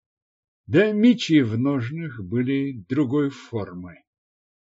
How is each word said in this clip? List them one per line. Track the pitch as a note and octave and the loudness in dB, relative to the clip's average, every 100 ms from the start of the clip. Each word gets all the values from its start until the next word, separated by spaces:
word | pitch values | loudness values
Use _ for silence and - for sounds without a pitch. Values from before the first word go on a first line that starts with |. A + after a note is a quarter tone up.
| _ _ _ _ _ _ - | _ _ _ _ _ _ 0
да | C#3+ G#3+ | 2 4
мечи | G#3 A#3+ - - D#3 | 4 4 4 4 4
в | A2+ A2+ | 4 0
ножнах | C#3 C#3 A#2 D#3+ D#3+ A#2 | 0 -2 -4 -8 -10 -12
были | F2+ A#2+ B2+ C#3 C#3 B2+ F2+ | -6 -2 0 -2 -4 -8 -4
другой | C3+ B2+ D3 C#3+ | -2 0 0 -2
формы. | C#3 - A2 F#2+ F2+ F2+ E2 _ _ _ _ _ _ _ | -4 -10 -8 -8 -10 -14 -18 _ _ _ _ _ _ _